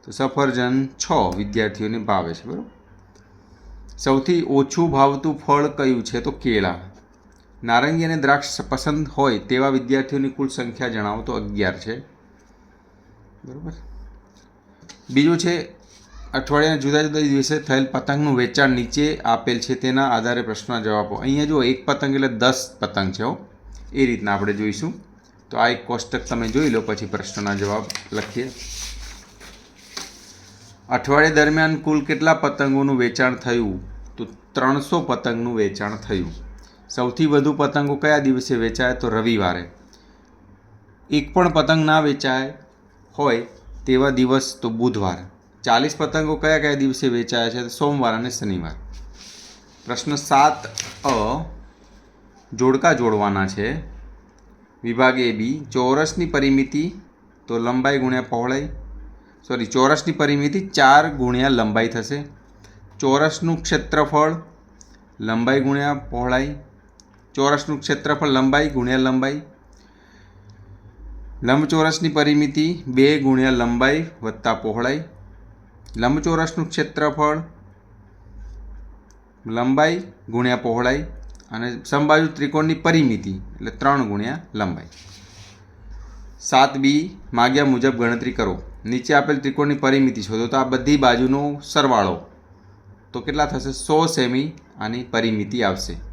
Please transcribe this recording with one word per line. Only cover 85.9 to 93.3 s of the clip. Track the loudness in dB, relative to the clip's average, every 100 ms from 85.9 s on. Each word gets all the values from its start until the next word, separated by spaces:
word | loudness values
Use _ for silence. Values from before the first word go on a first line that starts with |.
| -18 -18 -18 -20 -12
સાત | 0 4 4 4
બી, | 2 2 0 -10 -6
માગ્યા | 2 4 4
મુજબ | 4 4 2 2
ગણતરી | 0 0 -4
કરો. | -2 -2 -4 -10 -12
નીચે | -6 -4 2
આપેલ | 2 4 -2
ત્રિકોણની | -2 0 0
પરિમિતિ | 2 2 4 2 0
શોધો. | -4 -4 0
તો | 0
આ |
બધી | 0 0 2 4
બાજુનો | 6 4 2 2 -2 -6
સરવાળો, | -2 0 4 4 2 -2 -10 -20 _ -20 -20 -20 -20 -20 -12
તો | -8
કેટલા | -6